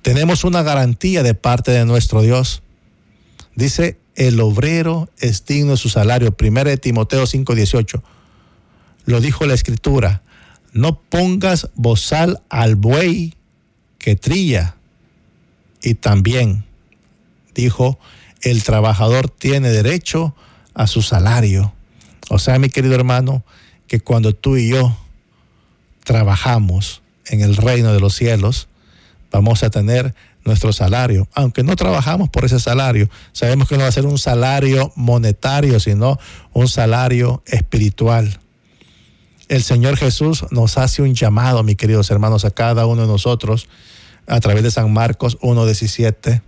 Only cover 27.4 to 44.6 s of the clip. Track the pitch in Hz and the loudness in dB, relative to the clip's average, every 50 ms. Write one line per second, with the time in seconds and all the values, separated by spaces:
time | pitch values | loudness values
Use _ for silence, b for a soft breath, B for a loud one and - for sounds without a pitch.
27.4 | 104 104 101 101 113 127 127 120 117 110 104 101 98 98 - - 120 117 113 104 | 0 0 2 2 2 0 2 2 2 2 2 2 0 0 0 0 -2 0 0 0
28.4 | 98 110 131 - - _ b b b b b b b b b b b _ - 101 | 0 -2 -2 -4 -8 _ b b b b b b b b b b b _ 0 0
29.4 | 101 113 120 - - 110 - 107 101 107 120 127 127 135 117 b b b b b | 2 2 2 2 0 -2 -2 -2 -2 0 0 0 -2 -4 -8 b b b b b
30.4 | _ 110 110 98 - 110 98 - 107 95 104 123 127 123 104 95 98 - _ - | _ 0 0 0 0 0 0 0 0 0 0 0 0 0 0 0 -2 -2 _ -2
31.4 | 139 123 - - 127 147 190 175 175 185 180 151 120 147 165 185 196 131 - 156 | -2 0 0 0 0 0 0 0 0 0 0 0 0 0 0 0 -2 0 0 0
32.4 | 123 120 123 123 110 120 120 131 135 131 117 107 101 107 B B B B B - | 0 2 0 0 0 0 -2 0 0 0 2 0 0 0 B B B B B -4
33.4 | 120 120 127 139 135 - 143 135 135 131 - 139 135 143 143 135 - 139 123 120 | -2 0 2 2 0 2 2 0 0 0 0 0 0 0 -2 -2 0 0 0 0
34.4 | 120 131 135 139 139 135 135 131 135 143 _ - 123 117 120 120 113 107 101 - | 0 0 0 0 0 2 2 0 0 -2 _ -4 0 0 2 2 2 0 -2 0
35.4 | - 131 135 143 147 139 123 107 - 110 101 101 117 131 143 B B B B B | -2 -2 0 0 2 2 2 2 2 0 0 0 0 0 0 B B B B B
36.4 | B B - 123 127 127 - 123 113 110 113 123 127 127 123 120 123 123 127 - | B B 0 0 0 2 2 0 0 0 0 0 0 0 0 0 0 0 -2 -4
37.4 | _ - 131 113 - - - 113 107 101 98 - 113 117 117 117 110 104 98 - | _ -4 -2 -2 -2 0 0 0 0 0 0 0 0 2 2 2 0 -2 -4 -8
38.4 | _ _ _ _ b b b b b b b b b b b b b b b b | _ _ _ _ b b b b b b b b b b b b b b b b
39.4 | - _ 143 131 117 - 131 120 120 135 143 131 147 131 117 - 151 156 160 - | -8 _ -2 -2 0 2 2 2 2 2 0 0 0 -2 0 0 0 -2 0 -2
40.4 | - - - 120 117 110 - 135 131 131 - - 143 135 127 117 120 107 104 113 | -4 -4 0 0 0 2 2 0 0 0 0 0 0 0 2 0 0 0 2 2
41.4 | 123 131 127 113 107 107 101 98 113 107 110 107 98 - 107 101 107 110 110 107 | 2 2 2 2 2 0 0 0 0 0 2 2 2 2 0 0 2 2 0 0
42.4 | 98 104 - - 117 117 117 117 113 113 117 117 113 110 107 95 - 123 123 113 | 0 -2 -2 -2 -2 0 0 0 0 0 0 0 0 0 0 0 0 -2 -2 -2
43.4 | - 104 110 113 - B B B B B B B B B B B B - - 120 | -2 -4 -4 -4 -4 B B B B B B B B B B B B -4 -2 -2
44.4 | - 104 101 107 | 0 2 2 2